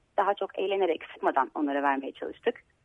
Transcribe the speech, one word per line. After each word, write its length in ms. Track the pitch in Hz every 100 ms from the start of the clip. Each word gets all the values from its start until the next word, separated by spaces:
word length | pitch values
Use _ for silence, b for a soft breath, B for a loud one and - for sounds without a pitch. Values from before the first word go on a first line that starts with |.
| _ -
daha 160 | 196
çok 260 | 202 196 -
eğlenerek, 420 | 190 196 180 160 -
sıkmadan 380 | - 185 160 165 -
onlara 280 | 143 139
vermeye 280 | 143 139 135
çalıştık. 520 | - - - - - _ _